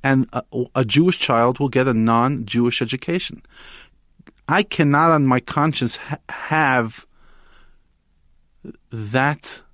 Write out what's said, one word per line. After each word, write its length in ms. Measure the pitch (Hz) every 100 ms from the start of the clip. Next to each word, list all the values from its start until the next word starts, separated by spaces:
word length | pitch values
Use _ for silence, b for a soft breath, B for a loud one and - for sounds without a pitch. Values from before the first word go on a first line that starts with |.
And 260 | 135 135 123
a, 120 | 123 - 117 123
a 120 | 127 117
Jewish 320 | 147 175 -
child 400 | - 117 120 -
will 80 | 139
get 200 | 131 131
a 60 |
non-Jewish 880 | 113 113 117 123 139 107 117 120 -
education. 600 | 117 131 - 180 - - - B B B B _ _ _ - _ -
I 160 | 175
cannot 480 | 202 - 147 143 165
on 140 | 156 135
my 160 | 127
conscience 560 | - - 151 147 120 -
ha-, 220 | - 139 -
have 760 | - - 156 143 127 113 - - b b b b b b b _ _ _ _ _ _ _ _ - - _
that 720 | 113 104 127 143 147 - - -